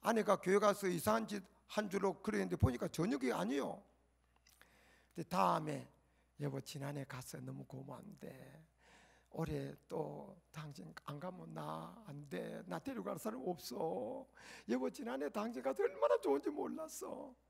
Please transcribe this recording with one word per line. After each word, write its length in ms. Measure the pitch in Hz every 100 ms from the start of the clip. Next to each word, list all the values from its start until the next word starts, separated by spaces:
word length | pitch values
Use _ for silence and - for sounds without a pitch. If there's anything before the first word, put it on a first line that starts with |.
아내가 380 | 190 226 208 185
교회 180 | - 196
가서 300 | 208 202 196
이상한 380 | 175 208 226 220
짓 180 | 202 - _ _
한 180 | - 214
줄로 320 | 190 196 185
그랬는데 360 | - 208 185 170
보니까 320 | 262 240 -
전혀 280 | - 175 269
그게 160 | 254
아니에요. 480 | 190 185 285 254 - - _ _ _ _ _ _ - - - - - _
근데 140 | - 160
다음에 600 | 180 185 175 151 143 127 - _ _ _ _
"여보, 200 | 143 135
지난해 440 | - 147 139 143
가서 340 | 135 127 127 -
너무 260 | 131 135
고마운데 1000 | 131 131 135 127 - - - 131 131 156 160 _ - - - - _
올해 420 | - 160 147 139 - _
또 500 | 165 147 147 - 196 _
당신 420 | - 151 139 170 156
안 160 | - 147
가면 340 | 180 180 165
나 400 | 160 151 160 165 175 220
안 200 | 143 143
돼. 320 | 180 170 - 175
나 140 | 170
데리고 240 | 269 254
갈 160 | 196 190
사람 200 | 226 240 254
없어. 800 | 175 - 220 160 185 214 - 269 - - - -
여보, 220 | 240 254
지난해 380 | 190 233 262 285
당신 340 | 220 214 240
가서 220 | 254 269
얼마나 360 | 403 554 - 494
좋은지 300 | - 277 330
몰랐어. 800 | 294 - - 320 - - - 285 240 _